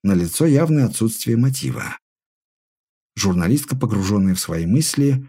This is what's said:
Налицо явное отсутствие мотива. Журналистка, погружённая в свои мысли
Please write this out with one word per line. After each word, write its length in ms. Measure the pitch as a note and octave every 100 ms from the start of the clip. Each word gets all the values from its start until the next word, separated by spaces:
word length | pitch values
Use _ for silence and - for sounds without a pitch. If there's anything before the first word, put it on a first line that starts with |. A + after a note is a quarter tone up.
Налицо 420 | G2 F2+ E2+ -
явное 420 | D#3+ C#3 E3 D3+ A#2
отсутствие 520 | - A2+ A2 - A#2
мотива. 600 | C3 C3 C2 - - - _ _ _ _ _ _ _ _ _ _ _ -
Журналистка, 580 | - F3 F2 C#3+ - C3
погружённая 580 | A2 G2+ F#2+ G#2 F#2+
в 60 | F#2
свои 260 | - E2 E2+
мысли 600 | A#2+ - - C#3+ C3+